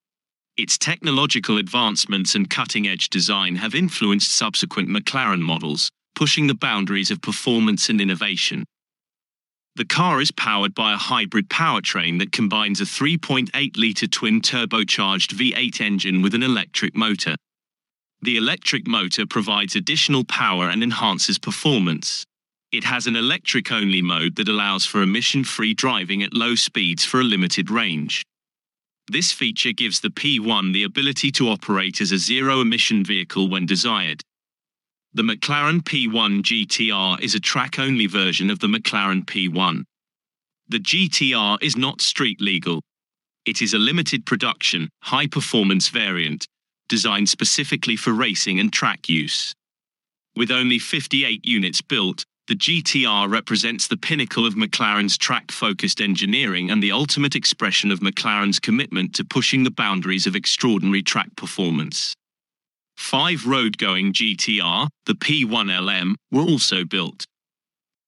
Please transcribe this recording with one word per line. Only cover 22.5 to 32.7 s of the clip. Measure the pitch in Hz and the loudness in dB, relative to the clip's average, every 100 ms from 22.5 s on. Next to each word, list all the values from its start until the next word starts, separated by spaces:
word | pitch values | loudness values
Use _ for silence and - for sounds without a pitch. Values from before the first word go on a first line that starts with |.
| _ _ | _ _
It | 120 110 | -4 -2
has | 123 117 | -2 -2
an | 117 | 0
electric-only | 120 175 - 127 95 117 101 95 | 0 -2 -2 -2 -2 0 2 2
mode | 87 82 85 85 | 0 0 -2 -2
that | 107 | -2
allows | 104 101 95 - | 0 0 0 0
for | 104 | 0
emission-free | 95 110 120 139 131 - 110 | 2 2 0 0 -2 -2 -2
driving | 107 131 113 90 98 | 0 0 0 -2 -2
at | 98 | -2
low | 117 117 117 | 0 0 2
speeds | - - 87 82 | 0 0 0 0
for | - 127 | 2 2
a | 127 | 4
limited | 98 90 - 80 | 2 2 0 0
range. | 113 107 78 73 - - _ _ _ _ _ _ _ - | 0 0 -2 -2 -4 -6 _ _ _ _ _ _ _ -6
This | 131 170 | -2 0
feature | - 120 107 123 | 0 -2 0 -2
gives | 104 117 - | 0 -2 -2
the | 107 | -4
P | - 147 127 | -2 0 0
one | 110 107 95 | 0 0 2
the | 95 | 0
ability | 101 139 139 139 139 | 0 0 -2 0 0
to | 135 123 | 2 2
operate | 101 - 98 95 - | 0 -2 -2 0 -2
as | 101 | 0
a | 95 | 0
zero-emission | 87 127 135 135 120 | 0 0 2 2 2